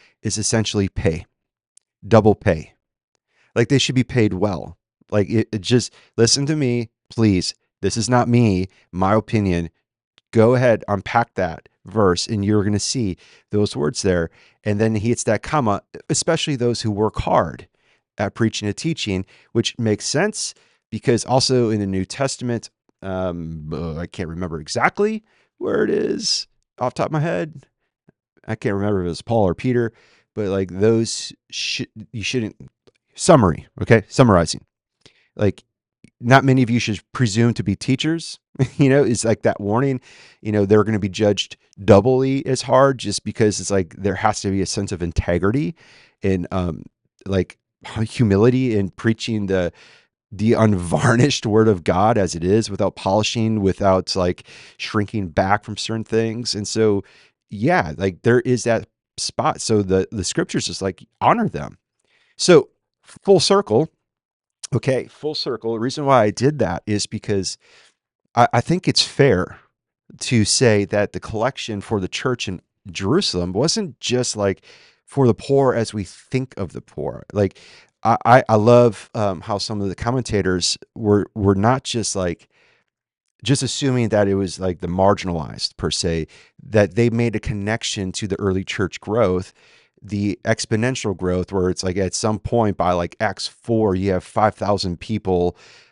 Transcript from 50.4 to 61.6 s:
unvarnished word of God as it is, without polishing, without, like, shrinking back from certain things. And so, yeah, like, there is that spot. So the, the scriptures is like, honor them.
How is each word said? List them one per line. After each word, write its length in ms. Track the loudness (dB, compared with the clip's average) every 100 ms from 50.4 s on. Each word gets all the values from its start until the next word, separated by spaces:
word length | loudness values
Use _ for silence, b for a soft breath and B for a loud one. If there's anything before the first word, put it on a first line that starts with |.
| 2
unvarnished 920 | 4 4 2 0 0 2 4 2 0 0
word 220 | 4 4
of 160 | 2
God 340 | 0 2 2 2
as 160 | 0
it 100 | -2
is, 260 | 0 0 0
without 260 | -2 -4 -2
polishing, 640 | 0 0 0 0 0 0
without, 520 | 0 2 2 2 0
like, 300 | -2 -2 -2 B B B -14
shrinking 520 | -4 -2 -2 -4 -4
back 360 | -2 2 0
from 140 | -2 -10
certain 260 | -8 -8
things. 500 | -2 0 0 -4 -8
And 140 | -6 -4
so, 340 | 0 2 2 b b b _ _
yeah, 460 | -4 0 0 -2 -2
like, 260 | -4 0
there 180 | 2 2
is 240 | 2 0
that 220 | 0 -2 -4 _ _ -12
spot. 460 | -8 -4 -4 -4
So 200 | 0 0
the, 240 | 2 0 0
the 100 | -4
scriptures 460 | -6 -4 -4 -4 -4
is 140 | -6
like, 240 | -6 -8 -14 _
honor 280 | 0 0 -2
them. 300 | -6